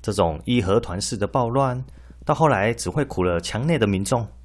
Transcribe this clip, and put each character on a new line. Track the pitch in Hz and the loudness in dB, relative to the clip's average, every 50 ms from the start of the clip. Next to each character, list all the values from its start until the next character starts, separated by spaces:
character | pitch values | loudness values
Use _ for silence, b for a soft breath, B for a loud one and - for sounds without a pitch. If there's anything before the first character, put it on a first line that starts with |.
这 | - - | -4 -4
种 | 104 98 95 82 78 76 - | 0 2 0 0 0 -4 -2
义 | - 123 120 104 | 0 0 0 2
和 | 87 98 117 | 2 2 2
团 | 120 - 90 95 | 2 0 -8 -6
式 | 101 - - 104 | -6 -6 -4 -4
的 | 101 | -4
暴 | 98 - 139 123 117 | -2 0 0 0 0
乱， | 117 139 139 131 123 127 131 B B B B B B B B | 0 0 0 0 0 -4 -8 B B B B B B B B
到 | - 151 | -2 0
后 | - 160 151 | 2 4 4
来 | 135 98 98 110 117 | 4 4 2 2 0
只 | 117 - 90 | 0 -4 -4
会 | - 156 143 | -2 -2 -2
苦 | 135 - - 90 | -2 0 0 2
了 | 90 87 85 | 2 2 0
墙 | 85 - - 110 123 | -2 -4 -4 -2 0
内 | 156 170 147 | 0 2 2
的 | 113 | 4
民 | 101 98 95 98 | 2 2 0 0
众。 | - - 117 117 - - - - | 0 0 0 0 -4 -10 -16 -20